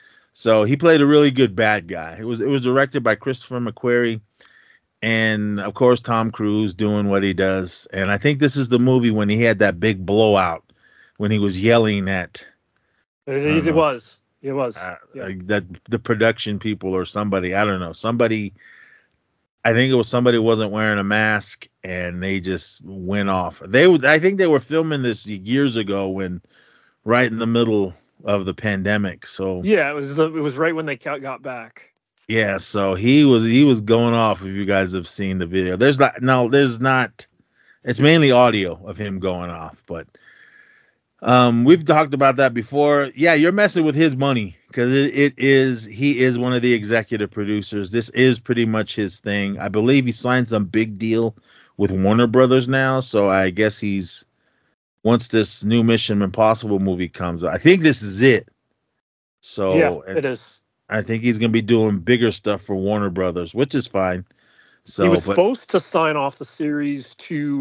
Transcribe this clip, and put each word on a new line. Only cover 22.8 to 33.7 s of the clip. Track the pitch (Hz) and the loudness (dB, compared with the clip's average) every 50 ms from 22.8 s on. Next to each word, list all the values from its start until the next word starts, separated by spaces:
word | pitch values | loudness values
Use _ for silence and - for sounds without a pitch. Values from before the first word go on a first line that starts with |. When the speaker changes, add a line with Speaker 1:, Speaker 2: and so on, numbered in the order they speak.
| - | -18
Speaker 1:
went | 90 98 95 90 92 101 104 98 98 | -16 -14 -12 -8 -6 -4 -2 -2 -2
off. | 95 92 87 80 76 - - | -2 -2 -4 -6 -10 -14 -10
They | 95 110 131 170 | 0 4 4 6
w-, | 185 175 143 127 143 | 6 6 4 4 4
I | 156 156 | 2 4
think | 165 190 202 190 | 2 0 0 2
they | 185 | 2
were | 165 151 131 | 2 2 2
filming | - - 151 160 160 160 151 139 | 0 -2 -4 -2 -2 -2 -4 -2
this | 127 120 110 - - | -2 -4 -4 -4 -8
years | 104 104 95 92 110 127 139 143 131 113 | -12 -12 -10 -4 -2 0 0 0 0 0
ago | 113 104 98 98 98 95 95 | -2 -4 -4 -4 -4 -4 -4
when, | 95 95 95 90 90 87 _ _ _ _ _ _ _ _ _ _ _ _ - | -4 -6 -6 -6 -8 -10 _ _ _ _ _ _ _ _ _ _ _ _ -2
right | 107 117 123 127 117 | 0 2 2 2 0
in | 113 113 | -2 -4
the | 113 | -2
middle | 117 117 117 117 113 107 104 98 92 87 _ _ _ _ _ - | 0 2 2 2 2 2 0 0 -2 -6 _ _ _ _ _ -4
of | 104 104 98 92 | -2 -2 -2 -2
the | 95 87 | -4 -8
pandemic. | - 113 107 101 95 92 104 107 107 101 92 80 - - | -6 -4 -4 -4 -2 -2 -2 -2 0 -2 -4 -8 -12 -18
So | - - - 95 95 92 90 | -18 -10 -8 -6 -6 -6 -4
Speaker 2:
Yeah, | 90 202 214 175 143 143 | -2 0 0 0 0 -2
it | 147 | -4
was, | 147 139 139 143 160 | -8 -8 -6 -2 -2
it | 156 160 | -2 -2
was | 160 160 147 143 127 139 | -2 -4 -6 -6 -4 -2
right | 160 170 165 | -2 -2 -2
when | 160 160 | -4 -6
they | 147 139 | -8 -8
ca-, | - - 147 147 143 | -8 -8 -10 -10 -10
got | 135 135 127 127 | -10 -12 -14 -12
back. | 139 135 127 120 113 107 _ - - _ _ _ _ _ _ _ _ | -12 -14 -14 -14 -16 -18 _ -20 -20 _ _ _ _ _ _ _ _
Speaker 1:
Yeah, | - 113 113 107 101 98 - | -4 -2 0 0 0 -2 -6
so | - - - 101 98 98 92 | -8 -6 -4 -2 -2 0 -2
he | 92 110 123 135 151 147 | 0 2 4 6 6 6
was, | 139 123 113 113 | 6 6 4 4
he | 113 117 135 147 | 4 4 4 6
was | 143 | 6